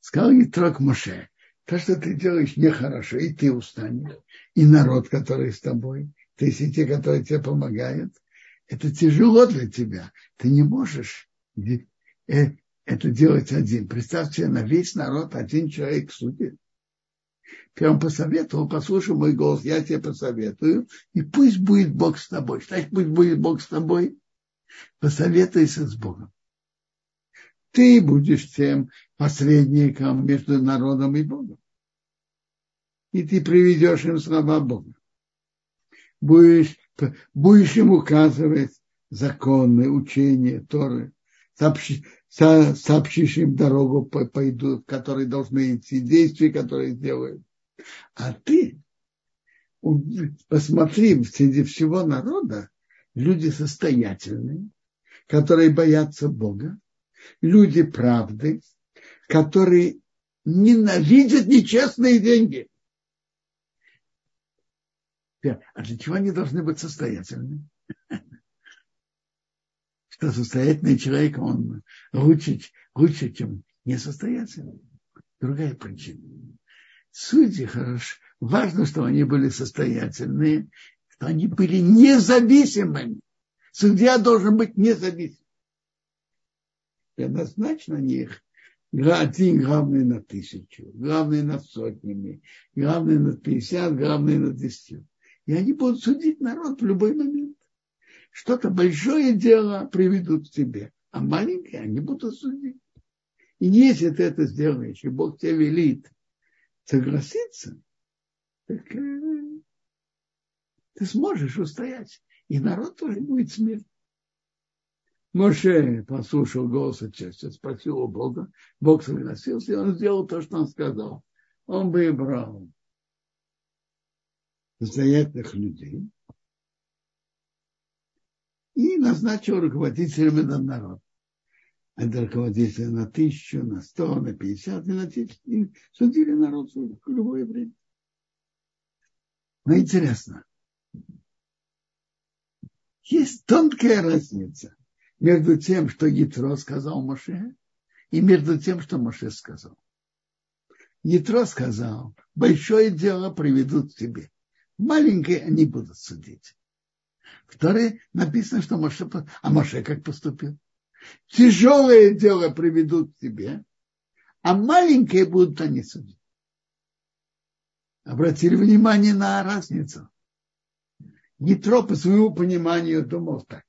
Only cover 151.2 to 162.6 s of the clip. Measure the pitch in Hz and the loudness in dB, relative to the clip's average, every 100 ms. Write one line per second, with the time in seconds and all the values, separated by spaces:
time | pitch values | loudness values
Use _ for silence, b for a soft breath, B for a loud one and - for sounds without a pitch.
151.2 | 151 226 233 - 123 107 120 110 123 - | 0 -2 -2 -4 -8 -6 -8 -10 -14 -20
152.2 | _ - 131 151 - 220 220 165 190 185 | _ 0 2 2 2 2 2 2 -4 -4
153.2 | 185 170 147 135 131 156 - _ 113 117 | -8 -4 0 0 0 -4 -6 _ -14 -14
154.2 | - _ _ _ _ _ 220 311 294 190 | -20 _ _ _ _ _ -2 2 2 2
155.2 | 147 175 175 156 151 - 104 - - 82 | -2 -4 -2 0 0 -2 -12 -18 -20 -20
156.2 | - 80 _ _ _ _ _ _ _ _ | -20 -20 _ _ _ _ _ _ _ _
157.2 | b b b _ 160 208 233 220 B 175 | b b b _ 0 2 0 -4 B -6
158.2 | 151 233 208 240 156 175 156 - 180 185 | -2 -4 -4 -6 -4 -4 -4 -6 -10 -12
159.2 | 147 B - 151 147 131 - 147 151 147 | -14 B 0 0 0 -6 -8 -10 -10 -10
160.2 | 156 139 143 147 _ _ _ b b b | -10 -10 -12 -14 _ _ _ b b b
161.2 | _ - 240 180 240 285 262 233 202 208 | _ 6 6 8 6 6 8 10 8 6
162.2 | 208 190 170 135 | 2 4 -2 0